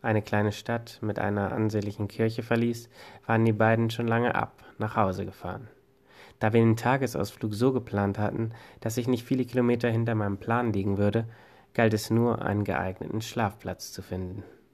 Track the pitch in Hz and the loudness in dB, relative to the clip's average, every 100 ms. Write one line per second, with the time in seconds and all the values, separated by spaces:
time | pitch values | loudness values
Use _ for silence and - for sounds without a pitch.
0 | 117 107 - 104 104 101 - 117 117 - | 2 0 2 2 2 -2 -4 -6 -6 -8
1 | 107 101 98 101 101 - 110 107 104 104 | -6 -2 0 0 -2 0 0 0 -4 -6
2 | 104 - 113 113 117 117 117 117 - - | -8 0 -2 -2 0 2 2 -2 -10 -20
3 | - - - 113 113 107 110 113 113 113 | -20 -18 0 4 4 4 4 4 0 -2
4 | 117 117 120 - - - - - 107 113 | 0 2 2 0 -4 -8 -20 -6 -4 0
5 | 98 92 95 - 87 - 113 - _ _ | 0 0 -8 -10 -12 -12 -14 -20 _ _
6 | _ - - - 110 117 113 113 120 135 | _ -20 -20 -2 2 6 6 4 2 2
7 | 131 120 101 - 110 104 127 131 113 101 | 0 -2 -6 -4 -6 2 2 2 -2 0
8 | 101 101 104 - 113 117 - - 113 117 | 0 0 -2 -2 -6 -6 -20 -8 -6 -4
9 | 123 123 117 131 123 127 120 120 120 113 | 0 -2 0 -2 0 2 2 2 2 0
10 | 117 110 104 98 - 117 120 101 98 98 | 0 0 0 -2 0 0 2 0 0 2
11 | 104 110 113 - - - _ - 113 107 | 2 2 -4 -12 -20 -20 _ 2 2 2
12 | - 113 120 - - 101 101 80 92 98 | 2 2 2 0 0 0 0 -2 -2 -6
13 | - 110 113 - 107 - 92 90 - - | -6 -6 -6 -2 -2 -4 -10 -10 -12 -14
14 | - 92 92 98 - - _ | -8 -8 -6 -10 -14 -20 _